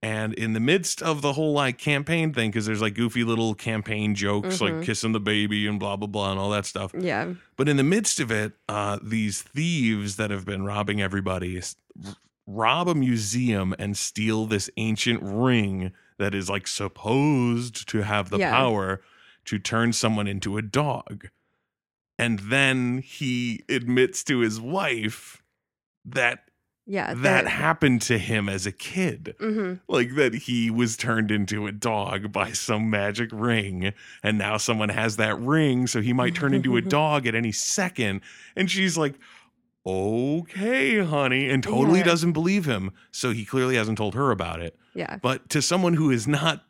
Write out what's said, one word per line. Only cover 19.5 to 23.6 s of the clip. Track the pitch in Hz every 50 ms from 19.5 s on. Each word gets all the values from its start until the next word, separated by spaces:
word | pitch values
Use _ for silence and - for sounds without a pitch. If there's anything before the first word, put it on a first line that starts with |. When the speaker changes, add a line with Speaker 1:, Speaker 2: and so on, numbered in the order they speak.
| - 104
Speaker 1:
turn | 95 - - 113 113 117 113
someone | - - 113 110 107 104
into | 101 101 98 - 104 98
a | 107 117
dog. | 107 - 131 151 147 127 120 - - 104 104 - 107 _ _ _ _ _ _ _ _ _ _ _ _ _ _ _ _ _ _
And | 117 120 113 101
then | 98 101 123 139 139 135 131 131 123 123 123 131 127
he | - - - 151 131 123 123 123 120 113 -